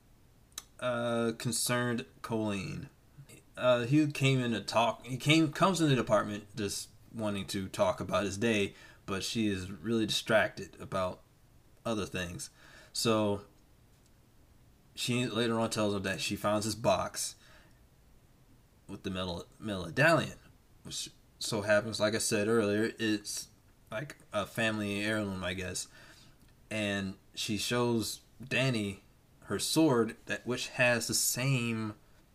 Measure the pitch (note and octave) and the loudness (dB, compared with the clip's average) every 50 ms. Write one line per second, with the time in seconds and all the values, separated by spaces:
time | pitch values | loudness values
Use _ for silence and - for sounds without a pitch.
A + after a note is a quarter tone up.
0 | _ _ - _ - _ _ _ - _ - - - - - - B2+ B2 A#2+ A#2 | _ _ -20 _ -20 _ _ _ -20 _ -18 -18 -18 -16 -12 -6 -4 -2 -2 0
1 | A#2+ A#2+ A#2 A#2 A#2 A#2 A2+ - - B2 A2+ - - - B2 B2 B2 B2 A#2 A2+ | 0 0 0 2 2 0 0 -2 -2 -2 -2 -2 0 0 0 2 2 0 0 -2
2 | - - - - - - A#2 A2 G#2+ G#2+ G2+ G2 F#2 F#2+ F#2+ F2 - - - - | -4 -8 -12 -16 -8 -4 -2 0 0 0 -2 -2 -4 -6 -8 -8 -10 -12 -16 -20
3 | - - - - - - - - - - - - - B2+ B2 A#2+ A#2+ A#2 C#3+ D3+ | -20 -20 -20 -20 -20 -20 -20 -20 -20 -20 -8 0 4 4 4 4 4 4 4 4
4 | D#3 D3 D3 - C3+ C3+ C3+ C3 B2 A#2+ A2+ G2+ G2 - - A2 A#2 A2+ A2 - | 4 4 2 2 2 4 4 4 2 0 0 -2 -2 0 0 2 2 2 0 -2
5 | - A#2+ C3 A#2+ - D3 D#3 D#3+ D#3+ C#3+ - - E3+ G3 F#3 D#3+ E3 D3 C3+ A#2+ | -8 -10 -10 -2 2 4 6 6 6 4 2 2 2 2 2 2 2 4 4 2
6 | A2 - A2 G2+ G2 G#2 G#2 G#2 A2 - - - G#2 G2 - - - - - - | 4 4 2 2 2 0 -4 -8 -10 -10 -8 -6 -4 -4 -4 -6 -8 -12 -16 -20
7 | - - - A2+ A2 G#2 G2+ G2 F#2+ - - G2+ F#2+ F2+ - - G2+ F#2 F2+ - | -20 -16 -10 -6 -4 -4 -4 -4 -4 -4 -4 -4 -4 -4 -2 0 2 2 2 0
8 | F#2+ F#2 - G#2+ G2+ G2 F#2 G2 A#2 A#2 A2 G#2 G2 G2 - - - - - - | -2 -2 0 0 0 -2 -2 0 0 2 2 2 2 0 -4 -8 -18 -20 -20 -16
9 | - - G2 F#2+ - - - A#2 A2 G#2 G2 F#2 F#2 F#2+ G2+ - - A2 A#2 A2+ | -8 -6 -4 -4 -4 -4 -2 0 0 0 0 -2 -4 -8 -10 -8 -4 -2 0 0
10 | A2 G2 - - - - A#2 G#2 F#2+ - - - F#2+ - - - G#2+ - - F#2+ | 2 0 0 -2 0 4 4 4 4 2 0 -6 -12 -12 -12 -14 -10 -6 -4 -2
11 | F#2 F#2 F#2+ - - - _ - - - - - - - - - - A#2 A2+ G#2+ | -2 -2 -4 -8 -14 -20 _ -20 -20 -20 -20 -20 -20 -20 -20 -10 -6 -4 -2 -2
12 | F#2 - - F#2 F2+ E2+ F2 - - - - - - - - - - - - - | -4 -4 -4 -6 -6 -6 -8 -10 -12 -14 -16 -20 -20 -20 -20 -20 -20 -10 -6 -2
13 | - A#2 A2 G#2+ G#2+ G2+ G2+ G2+ - - - - - - - - - - - _ | 2 2 4 4 2 2 0 -2 -4 -10 -20 -20 -20 -20 -20 -20 -20 -20 -20 _
14 | _ _ - - _ _ _ - - - - - - - - _ - - - - | _ _ -20 -20 _ _ _ -20 -20 -20 -20 -20 -20 -20 -20 _ -20 -18 -12 -6
15 | - B2+ A#2+ B2 B2+ A#2 G#2 A2+ A#2+ A#2 A2+ A2+ A2+ A2 - A2 G#2+ G#2 G2+ G2+ | -4 -2 0 0 0 0 0 0 0 2 2 2 0 0 0 0 0 2 0 0
16 | F#2+ G2 F#2+ D#2+ - - G#2 G2 - G#2 G#2+ G#2+ G2 A2 G2 G#2+ A#2+ G#2 F#2 F2 | -2 -2 -4 -4 -4 -4 -4 -2 0 0 0 2 0 -2 -2 0 2 2 2 2
17 | F2+ F2+ - - - - - - - - - - - - - - - - _ - | 2 -2 -4 -6 -8 -8 -8 -12 -20 -20 -20 -20 -20 -20 -20 -20 -20 -20 _ -20
18 | _ - - - - - _ _ - _ - - _ _ _ _ _ - G2 G2 | _ -20 -20 -20 -20 -20 _ _ -20 _ -20 -20 _ _ _ _ _ -16 -16 -10
19 | - G2 F#2 F#2 F#2 F#2 E2+ F2+ - - - - - G#2+ G2+ F#2 F2 E2 D#2 - | -8 -6 -4 -4 -4 -4 -4 -6 -8 -12 -14 -10 -8 -6 -4 -4 -6 -4 0 2
20 | D3 E3 E3+ - - - - - - - - - _ _ - - - - - - | 4 4 4 4 2 -2 -6 -12 -20 -20 -20 -20 _ _ -20 -20 -16 -12 -10 -10
21 | - - - - - _ _ - - - A#2+ G#2+ G2+ G#2+ G#2 G#2 G#2 A2+ G#2 - | -10 -12 -14 -20 -20 _ _ -10 -6 -4 -4 -2 2 4 4 4 4 2 0 0
22 | G#2 G#2+ G#2+ A2 - - A#2 G#2 G2+ A2 A#2 A#2 G#2 G2+ G#2 G#2+ A2+ A2+ - - | 2 2 2 0 0 0 2 2 2 4 4 4 4 4 2 2 0 0 -2 -2
23 | A2+ G#2+ G#2+ G2+ - - - - - - - - _ - - - - - A2 A2 | 0 0 0 0 -2 -6 -8 -10 -10 -12 -16 -20 _ -20 -20 -20 -18 -12 -10 -10
24 | C#3 C#3+ - - - - - G#2 F#2+ - - - A2+ A2 A2 G#2+ G#2 G2+ G2+ G2+ | -10 -10 -12 -16 -16 -8 -6 -4 -4 -4 -2 -2 -2 0 0 -2 -2 -2 -2 -2
25 | G#2 G#2+ A2 G#2+ G#2 G2+ F#2+ F#2 F2+ F2+ F#2 F#2+ F2+ F2+ F2+ - - - - - | -2 0 0 0 -2 -2 -4 -4 -4 -4 -4 -4 -6 -6 -6 -8 -8 -10 -12 -20
26 | - - - - - - - - - - - _ - - G#2+ G#2+ G#2 G2+ G2+ G2+ | -20 -20 -20 -20 -20 -20 -20 -20 -20 -20 -20 _ -14 -8 -6 -4 -2 -2 -2 -2
27 | F#2+ F#2+ F#2 - - - - - - - G#2+ G2 - - A#2+ B2 B2 A#2+ A#2 A2+ | -2 -4 -8 -10 -16 -14 -10 -8 -4 -2 -2 -2 -2 0 0 2 2 2 2 2
28 | G#2+ - - - - - - - - - - A#2 C3 C#3 B2+ A2 G#2 G2+ F#2+ - | 0 -2 -6 -10 -14 -20 -20 -18 -8 -4 0 0 2 2 2 0 -2 -4 -4 -8
29 | - - - _ _ _ - - - - G#2+ G2 - - - D#3 D#3+ D3+ B2+ A#2 | -12 -20 -20 _ _ _ -20 -20 -8 -6 -4 -2 -2 0 4 4 6 6 6 4
30 | A2+ A2+ A2+ - - - G2+ - - A2 B2 B2 - - - - B2+ B2 A#2+ A#2 | 4 2 -2 -6 -8 -8 -8 -6 -4 -4 -4 -4 -6 -6 0 2 4 4 4 2
31 | A2+ - G#2+ - - - - B2 B2+ C#3 C3+ B2 A#2 A#2 A2+ A2+ A2 G#2+ G#2 - | 2 0 0 0 0 0 0 0 2 2 2 2 2 0 -2 -2 -4 -6 -8 -10
32 | - - - - - _ _ | -16 -20 -20 -20 -20 _ _